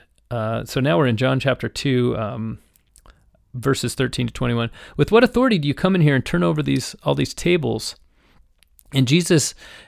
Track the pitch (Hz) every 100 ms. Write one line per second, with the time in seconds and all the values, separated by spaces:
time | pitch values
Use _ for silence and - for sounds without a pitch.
0 | _ _ - 120 110 113 113 139 135 170
1 | 135 113 131 135 135 123 110 - 143 123
2 | 120 113 107 117 110 104 _ _ _ _
3 | - - _ _ _ 123 131 135 120 -
4 | 127 - 123 - 123 120 117 - - -
5 | 147 214 247 240 254 196 143 135 185 190
6 | 151 135 - 175 170 156 139 135 - -
7 | 147 139 135 - 175 180 131 110 - -
8 | _ _ _ _ _ _ _ _ - 139
9 | 127 165 170 165 - - - -